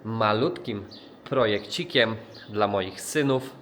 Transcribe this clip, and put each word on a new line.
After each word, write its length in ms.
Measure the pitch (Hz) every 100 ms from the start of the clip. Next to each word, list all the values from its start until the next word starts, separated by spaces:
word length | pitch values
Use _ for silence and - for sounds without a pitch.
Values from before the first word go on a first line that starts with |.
malutkim 800 | 107 113 107 107 139 - - 104 98 - - -
projekcikiem 920 | - 135 113 101 - - 175 135 113 110 - - -
dla 180 | 104 104
moich 340 | 101 95 -
synów. 540 | - 151 139 131 131 -